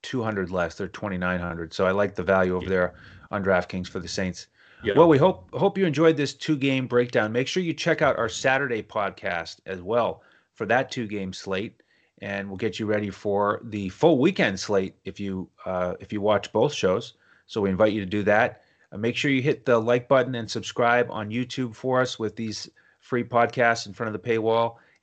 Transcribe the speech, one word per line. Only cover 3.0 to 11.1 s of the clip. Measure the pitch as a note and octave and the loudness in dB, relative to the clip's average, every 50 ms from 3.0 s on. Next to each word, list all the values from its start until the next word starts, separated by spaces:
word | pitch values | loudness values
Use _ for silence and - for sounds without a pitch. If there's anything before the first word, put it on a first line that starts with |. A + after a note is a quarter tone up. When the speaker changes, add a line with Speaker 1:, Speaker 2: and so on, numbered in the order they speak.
| - - - - - - | -20 -20 -20 -20 -14 -8
Speaker 1:
on | - G#2 F#2+ | -6 -4 2
DraftKings | F#2+ F#2+ F2+ F2 - - F#2+ F2+ | 2 2 2 2 -2 -6 -8 -8
for | - - G2 | -8 -8 -10
the | F2 | -8
Saints. | F2 - - F#2+ F2+ F2 - - _ _ _ _ _ - _ - | -6 -6 -4 -4 -4 -6 -8 -16 _ _ _ _ _ -20 _ -4
Speaker 2:
Yeah. | G#2 G2+ | 2 6
Speaker 1:
Well, | C3 E3 | 6 8
we | E3 D#3 C3 | 8 8 6
hope, | D3+ F#3+ F#3 - - - - | 6 4 2 0 -10 -12 -4
hope | B2+ D#3+ G3 - | 0 0 0 2
you | F#3 G3 | 0 0
enjoyed | E3+ C#3 C#3+ D#3+ E3 D#3+ | 0 2 4 4 4 4
this | C#3+ C#3+ C3 - | 4 -2 -4 -4
two-game | _ - - D#3 C3+ B2+ C#3 C3+ C3 C3 | _ -4 -4 -2 0 0 0 0 0 -2
breakdown. | - B2 A#2+ B2 A#2+ - B2+ A2 G#2+ | 0 2 0 0 2 0 0 0 2
Make | A2 B2 C3+ | 0 -2 -2
sure | C3 - F#3 | -2 -2 -2
you | F#3 E3 | -2 -2
check | D3+ - - E3+ D#3 - | -4 -2 0 0 2 4
out | D#3+ C#3 - | 2 2 2
our | - A#2 | 2 -2
Saturday | A2+ - - - C3+ C3 C3+ C#3+ C3 A#2 A2 | -4 -4 0 0 2 2 2 0 -2 -2 -4
podcast | G2+ - - A2+ G2+ G2 F#2+ - - G2 F2 E2+ E2 - - _ _ | -6 -4 -4 -2 -2 -2 -4 -6 -6 -4 -4 -4 -6 -8 -14 _ _
as | - F#2+ F2+ | -10 -10 -8
well | F2 F#2 A2+ A#2+ A2+ F#2+ D#2+ - _ _ _ _ _ _ _ | -4 0 0 2 2 0 -2 -6 _ _ _ _ _ _ _
for | _ A2+ | _ -2
that | G2 A#2 B2+ C3 - | 2 2 2 2 -2
two-game | - C3 A#2 G2+ | -6 -8 -6 -6